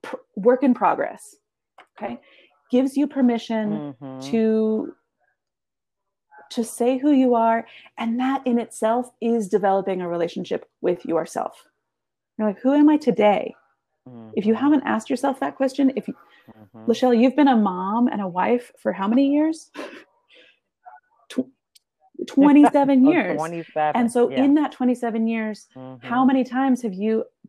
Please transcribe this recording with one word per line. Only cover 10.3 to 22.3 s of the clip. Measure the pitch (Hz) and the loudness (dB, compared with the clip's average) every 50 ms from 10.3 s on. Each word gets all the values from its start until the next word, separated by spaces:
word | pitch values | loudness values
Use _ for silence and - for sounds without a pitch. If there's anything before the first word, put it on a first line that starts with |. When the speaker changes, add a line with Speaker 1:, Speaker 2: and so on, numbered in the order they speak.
| - 202 175 - 165 - - _ _ _ | -6 -8 -8 -6 -8 -8 -8 _ _ _
Speaker 1:
with | - 180 170 175 - | -2 -2 -2 -2 -4
yourself. | - 165 165 160 - - - - - - - _ _ _ _ _ _ _ _ _ _ _ _ _ _ _ | -4 -2 -2 -2 -4 -6 -6 -6 -6 -10 -16 _ _ _ _ _ _ _ _ _ _ _ _ _ _ _
You're | - 214 214 | -4 -4 -4
like, | 196 - | -4 0
"Who | - 262 285 | 0 2 4
am | 294 294 302 | 6 6 6
I | 302 294 | 4 4
today?" | - 247 185 214 208 208 202 - - - - _ _ _ _ _ _ _ _ _ _ 127 123 117 113 110 - | 2 0 0 2 4 2 2 2 -2 -8 -12 _ _ _ _ _ _ _ _ _ _ -20 -20 -20 -18 -8 -6
If | - 190 | -4 0
you | 214 226 | 0 0
Speaker 2:
Mm-hmm. | 226 262 | 2 2
Speaker 1:
haven't | 285 302 269 - | 2 2 2 2
asked | - 214 220 - - | 0 -4 -4 -4 -4
yourself | 269 247 - 277 262 - | -6 -2 -2 -4 -2 -2
that | 277 269 - | -6 -8 -4
question, | - 269 262 269 - 277 262 - | -2 -4 -4 -2 0 0 0 0
if | 214 - - | -2 -8 -10
you, | - _ _ _ _ _ _ - | -14 _ _ _ _ _ _ -20
Speaker 2:
Mm-hmm. | - - - _ _ - - - | -20 -20 -20 _ _ -12 -4 -4
Speaker 1:
Lachelle, | - - 262 254 240 220 | -2 0 2 2 4 4
you've | 247 262 262 | 4 4 4
been | 302 294 277 | 4 4 4
a | 254 | 6
mom | 220 208 190 180 180 185 196 214 233 247 - | 4 2 2 0 -4 -6 -4 -2 0 0 0
and | - 208 | -2 -4
a | 202 185 | -6 -6
wife | 170 180 185 214 240 247 247 - _ | -4 -2 0 0 0 -2 -4 -8 _
for | _ - 214 185 | _ -6 -6 -4
how | 185 196 208 | -4 -2 0
many | 233 269 277 277 285 | 2 2 2 2 2
years? | 294 311 320 320 - - _ _ - - - - - - _ _ _ _ _ _ _ _ _ _ _ _ _ _ _ _ - - - _ _ _ _ _ _ | 2 0 0 -2 -6 -12 _ _ -16 -16 -16 -16 -20 -20 _ _ _ _ _ _ _ _ _ _ _ _ _ _ _ _ -20 -20 -20 _ _ _ _ _ _
Tw-, | - 254 254 254 _ _ _ _ _ _ _ _ _ _ _ _ _ - - | -8 -8 -8 -8 _ _ _ _ _ _ _ _ _ _ _ _ _ -14 -12
twenty-seven | - | -6